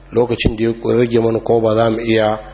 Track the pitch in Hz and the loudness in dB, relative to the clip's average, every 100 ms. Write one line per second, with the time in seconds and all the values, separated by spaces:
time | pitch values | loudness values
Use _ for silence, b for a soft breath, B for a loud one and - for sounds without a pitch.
0 | - 113 120 113 - 110 113 113 - 113 | -6 -2 0 0 -2 0 -2 -2 0 0
1 | 123 117 113 113 110 117 110 110 113 113 | 2 2 0 0 0 0 2 2 2 0
2 | 117 110 107 107 - | 0 2 2 -2 -8